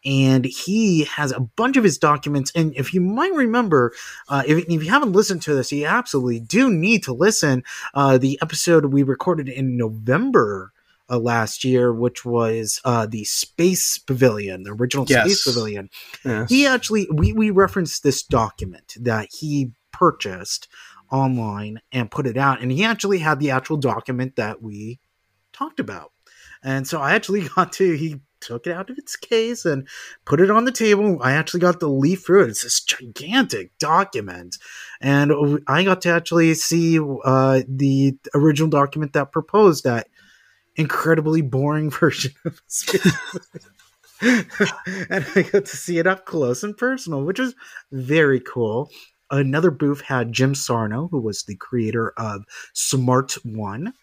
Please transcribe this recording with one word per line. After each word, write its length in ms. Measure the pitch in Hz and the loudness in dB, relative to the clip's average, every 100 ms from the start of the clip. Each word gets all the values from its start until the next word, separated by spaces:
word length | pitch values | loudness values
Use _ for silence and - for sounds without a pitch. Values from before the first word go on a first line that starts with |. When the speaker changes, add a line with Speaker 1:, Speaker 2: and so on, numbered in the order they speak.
| 135 | 0
Speaker 1:
And 400 | 135 135 131 127 | 2 4 4 2
he 600 | - - 214 220 165 143 | -6 -2 0 2 2 0
has 260 | - 143 | -2 -4
a 80 | 131 | -4
bunch 380 | 120 - 240 269 | -6 -2 0 4
of 60 | |
his 140 | 214 139 | 2 4
documents. 540 | 151 147 147 143 135 | 2 2 0 -4 -2
And 200 | 170 160 139 | -2 -2 -2
if 180 | 131 | -2
you 80 | 185 | 0
might 320 | 180 220 359 | 0 0 0
remember, 600 | 339 247 233 220 147 120 - - - - | 0 0 0 2 2 2 -2 -18 -18 -4
uh, 140 | 143 135 | -2 2
if, 140 | 160 160 | 0 2
if 140 | 165 | -2
you 60 | 156 | 2
haven't 240 | 262 269 | 2 4
listened 280 | 185 214 180 | 2 2 -2
to 120 | 151 143 | -2 -2
this, 160 | 123 | 0
you 140 | 143 147 | -4 0
absolutely 540 | 220 240 139 123 117 | -2 0 -2 -2 -4
do 300 | 113 214 262 | -2 2 4
need 340 | 175 180 226 | 2 2 0
to 100 | - | 0
listen. 500 | 123 190 214 151 127 - - - | 0 2 2 2 0 -2 -14 -6
Uh, 240 | 135 139 131 | 0 4 6
the 200 | 131 139 | 4 0
episode 440 | 156 151 - 165 147 | -4 -4 4 4 4
we 100 | 139 | 2
recorded 460 | 135 131 - 165 135 | 2 0 0 -2 -4
in 280 | 127 135 123 | -4 -2 0
November, 960 | 113 110 110 143 262 247 110 98 95 _ _ _ _ | -2 -4 0 2 4 2 2 -2 -10 _ _ _ _
uh, 80 | 123 | -2
last 460 | 117 117 110 - | 0 0 -2 -4
year, 300 | 131 127 123 | 0 2 2
which 300 | 113 120 - | 2 -2 -4
was, 580 | 123 117 113 113 107 - 131 | -2 0 0 -2 -4 -4 0
uh, 200 | 117 107 | 0 -2
the 180 | 110 104 | -6 -6
Space 720 | - - - 175 185 - - | -6 -8 0 0 2 -4 -6
Pavilion, 680 | - 131 127 107 101 92 | -6 2 2 2 -6 -10
the 80 | 98 | -10
original 340 | 107 123 139 127 | -4 -2 -2 2
Space 220 | 127 107 | 2 4
Speaker 2:
Yes. 160 | - | 2
Speaker 1:
Pavilion. 460 | 139 120 107 101 98 - - - | 0 -2 -4 -8 -12 -18 -20 -12
Speaker 2:
Yes. 260 | 135 110 120 | -4 -4 0
Speaker 1:
He 160 | 262 285 | 2 4
actually, 420 | 247 - 220 190 | 2 0 -2 0
we, 220 | 151 185 | 2 2
we 160 | 220 214 | 2 2
referenced 520 | 190 190 196 165 - | 4 2 2 -4 0
this 200 | 147 135 | 0 -2
document 680 | - 131 107 - 95 82 _ 107 | -2 0 0 -4 -12 -14 _ -6
that 300 | 120 110 107 | -4 -4 -6
he 400 | - 151 147 127 - _ | -10 -4 -2 -4 -8 _
purchased 760 | - 175 - 104 92 - - - - - - _ | 0 0 2 -10 -10 -10 -10 -10 -20 -20 -20 _
online 680 | 135 135 123 110 101 104 113 _ | -2 0 -2 -4 -6 -10 -12 _
and 200 | 127 110 | -6 -6
put 140 | - 135 | -4 -4
it 120 | 117 | 0
out, 240 | 139 127 | 0 0
and 100 | 127 | -2
he 120 | 131 | -2
actually 360 | 214 220 202 190 | -2 -2 -2 0
had 200 | 156 151 | 0 0
the 120 | 147 | 0
actual 260 | 131 - 156 | -2 -2 -2
document 580 | 131 113 - 127 127 127 | 0 -2 -4 -6 -4 -4
that 260 | 107 107 | -6 -6
we 380 | 110 104 107 123 _ _ _ _ _ | -14 -12 -14 -14 _ _ _ _ _
talked 260 | - 302 - | -10 -10 -8
about. 320 | 104 92 76 _ _ _ - - | -10 -12 -18 _ _ _ -20 -14
And 240 | 131 135 131 | -6 -6 -4
so 120 | 165 | -4
I 140 | 139 | 0
actually 340 | 208 214 202 165 | 0 0 -4 -2
<laughs> 60 | - | -2
got 160 | 180 | -2
to, 200 | - 190 | 2 0
he 260 | 151 160 143 _ _ | 0 -4 -8 _ _
took 260 | - 120 175 | -12 -10 -8
it 60 | |
out 160 | 170 190 | -8 -10
of 80 | 269 | -14
its 180 | - - | -14 -16
case 480 | - 233 226 240 | -2 0 0 -2
and 240 | 175 139 139 - - - - | -2 -2 -6 -16 -18 -20 -2
put 160 | 147 | 4
it 100 | 196 | 6
on 140 | 214 240 | 6 2
the 60 | |
table. 480 | 247 220 202 208 165 | 2 4 4 4 2
I 120 | 127 | 2
actually 280 | 143 151 175 | 2 0 2
got 180 | 180 175 | 2 2
to 80 | 156 | 0
leaf 380 | 135 143 185 - | 2 2 0 4
through 180 | 190 135 | 4 4
it. 40 | |
It's 140 | 107 | 0
this 180 | 123 - | -4 -4
gigantic 960 | - - 123 - 147 247 226 113 90 _ | -2 -6 -8 -14 -2 0 0 -4 -10 _
document, 800 | 151 165 196 117 101 87 87 - - - - - | 0 2 2 -4 -8 -12 -14 -18 -18 -20 -20 -6
and 300 | 135 139 147 | 2 4 4
w-, 340 | 147 147 147 - | 4 2 0 0
I 160 | 143 | 0
got 180 | 190 185 | 2 2
to 80 | 175 | 2
actually 460 | 170 170 170 165 160 | 0 2 4 4 2
see, 440 | - 170 165 160 | 0 0 2 2
uh, 600 | 147 135 135 131 131 131 123 | 0 -2 2 4 4 4 0
the 480 | 135 139 135 139 135 - | 0 2 4 2 0 -4
original 360 | 147 156 147 160 | 2 4 4 2
document 440 | 147 143 156 151 | 2 0 -2 -2
that 180 | 151 139 | -2 -2
proposed 520 | 160 156 202 208 147 | -4 0 4 6 4
that 240 | 135 117 - _ _ _ _ _ _ - | 0 -2 -4 _ _ _ _ _ _ -4
incredibly 680 | 151 - 156 160 156 160 | -2 0 2 2 2 0
boring 480 | 139 131 143 151 151 | 0 0 0 0 -4
<laughs> 100 | - | 2
version 320 | 156 - 131 _ | 0 2 -8 _
of 160 | 165 - _ | -12 -12 _
Space 340 | - - - 185 - - | -8 -2 2 2 0 -8
Pavilion. 400 | 185 _ - _ _ _ _ _ _ | -14 _ -20 _ _ _ _ _ _
<laughs> 880 | 226 240 - - 202 - - 190 175 | 0 0 -2 -4 -4 -4 -10 -10 -4
And 160 | 190 143 202 | -4 0 0
I 60 | |
got 220 | 175 202 196 | 2 0 -2
to 120 | - | -12
see 220 | - 170 | -4 0
it 80 | 170 | 0
up 180 | 190 - | -2 -4
close 380 | 170 127 123 | -2 -2 -2
and 120 | 208 208 | -6 -4
personal, 480 | 247 262 175 147 | -4 -4 -6 -6
which 160 | 143 196 | -4 -4
is 140 | 254 - - - _ | -4 -6 -20 -20 _
very 480 | 139 127 160 147 131 | -10 0 2 4 2
cool. 500 | - 127 113 113 147 - - _ _ | -2 -4 -2 -4 -6 -14 -20 _ _
Another 400 | 139 139 143 175 | -2 0 2 0
booth 300 | 131 147 143 | 0 -2 -2
had 300 | - 135 117 | -4 -4 -2
Jim 220 | 117 131 | 0 0
Sarno, 540 | 135 - 117 110 113 170 | 0 -2 -2 -2 -4 -4
who 120 | 156 | -4
was 240 | 110 98 | -4 -6
the 120 | - 98 | -10 -14
creator 580 | - 123 110 117 113 - | -6 -2 -2 -2 -4 -6
of 300 | 113 101 101 - - | -8 -8 -14 -20 -14
Smart 600 | - - 131 123 127 131 - | -8 -2 0 4 2 2 -8
One. 500 | 120 110 101 107 190 - | -10 -8 -8 -8 -10 -12